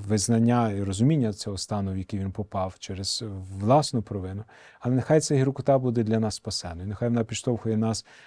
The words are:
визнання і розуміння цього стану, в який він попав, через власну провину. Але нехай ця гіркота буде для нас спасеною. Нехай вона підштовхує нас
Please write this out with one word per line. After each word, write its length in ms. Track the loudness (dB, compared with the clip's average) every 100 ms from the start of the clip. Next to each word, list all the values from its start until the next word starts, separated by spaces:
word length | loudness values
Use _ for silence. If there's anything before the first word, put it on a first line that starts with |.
| 0
визнання 640 | 0 4 4 4 4 2
і 120 | 0
розуміння 500 | -2 2 4 4 0
цього 260 | -2 -8 -8
стану, 340 | -4 -4 -2
в 60 | -4
який 220 | -6 -6
він 120 | -4
попав, 420 | -6 -6 -4 -6 -6
через 460 | -10 -8 -6 -6 -6 -10 -10 -2
власну 440 | 4 4 4 -2
провину. 420 | -4 -6 -6 -8 -12 -18 -20 -8
Але 140 | 0
нехай 260 | 0 4 2
ця 140 | 4
гіркота 440 | 2 2 0 2 2
буде 240 | 2 0
для 180 | 2 2
нас 140 | 0
спасеною. 540 | -4 -6 -8 -8 -8 -8
Нехай 200 | -4 0
вона 160 | 0
підштовхує 520 | 0 -4 -2 -2 0 0
нас 300 | 0 -2 -8 -20